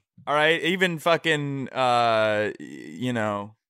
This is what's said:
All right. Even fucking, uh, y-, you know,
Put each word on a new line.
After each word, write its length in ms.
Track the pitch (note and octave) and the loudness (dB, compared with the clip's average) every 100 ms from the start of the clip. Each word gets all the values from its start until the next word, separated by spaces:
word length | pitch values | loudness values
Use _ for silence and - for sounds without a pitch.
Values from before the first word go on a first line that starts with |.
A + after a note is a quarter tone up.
| _ _ - | _ _ -2
All 80 | |
right. 260 | C#3+ D3+ E3 | 2 2 2
Even 360 | D#3+ F#3 F#3 E3 | 0 2 0 0
fucking, 720 | F3 E3 E3 D3+ C#3+ C#3 C3 | 2 2 2 0 -2 -6 -6
uh, 840 | - B2+ A#2+ A#2+ A2 G#2+ G#2+ G#2 - | 0 2 4 4 4 2 2 -2 -4
y-, 60 | C#2 | -12
you 460 | C#2 B1 D#2+ B2+ | -14 -14 -8 -4
know, 440 | A#2+ G#2+ G#2 G#2 - _ | -2 -2 -4 -8 -16 _